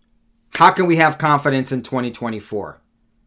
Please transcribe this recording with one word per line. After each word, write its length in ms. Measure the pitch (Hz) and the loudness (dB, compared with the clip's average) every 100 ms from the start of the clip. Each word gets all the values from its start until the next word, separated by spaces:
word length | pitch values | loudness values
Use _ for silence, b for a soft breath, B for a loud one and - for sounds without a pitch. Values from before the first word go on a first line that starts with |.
| _ _ _ _ _ - | _ _ _ _ _ 4
how 160 | 175 | 4
can 140 | 180 180 | 4 2
we 120 | 160 | 4
have 200 | 156 135 | 2 2
confidence 540 | 156 143 147 135 131 | 0 2 2 -2 -2
in 100 | 131 | -6
twenty 280 | - 127 123 | -6 -6 -6
twenty-four? 680 | - 117 110 - 104 80 - _ _ _ _ | -8 -8 -10 -8 -8 -10 -14 _ _ _ _